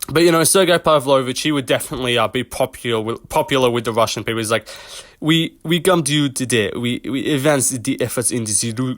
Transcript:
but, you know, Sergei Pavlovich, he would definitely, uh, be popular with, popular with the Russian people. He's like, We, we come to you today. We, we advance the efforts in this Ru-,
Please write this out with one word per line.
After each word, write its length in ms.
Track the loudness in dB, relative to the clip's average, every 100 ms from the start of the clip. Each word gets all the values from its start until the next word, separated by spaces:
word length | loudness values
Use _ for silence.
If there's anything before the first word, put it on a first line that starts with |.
| -4
but, 120 | 2
you 100 | 4
know, 100 | 4
Sergei 340 | 4 4 4 4
Pavlovich, 640 | 4 2 4 2 2 -4
he 100 | -2
would 140 | -2 0
definitely, 500 | -2 -2 -6 0 2
uh, 120 | 2
be 140 | 0
popular 600 | -4 -2 -4 -4 -4 -2
with, 260 | -2 -6 -4
popular 420 | -2 0 2 2
with 140 | 2
the 80 | 0
Russian 320 | 0 0 0
people. 140 | -4 -4
He's 120 | 0
like, 160 | -2 -4 -16 -18 -18 -20 -6
We, 380 | 0 2 0 -6
we 160 | -2 0
come 220 | 2 2
to 80 | 2
you 160 | 0 0
today. 400 | -2 -2 0 0
We, 260 | -2 -4 -4
we 260 | -6 -6 -2
advance 360 | 0 2 2 0
the 300 | -2 -4 -2
efforts 300 | -2 -2 -2
in 140 | -2
this 200 | -2 -2
Ru-, 320 | -4 -4 -4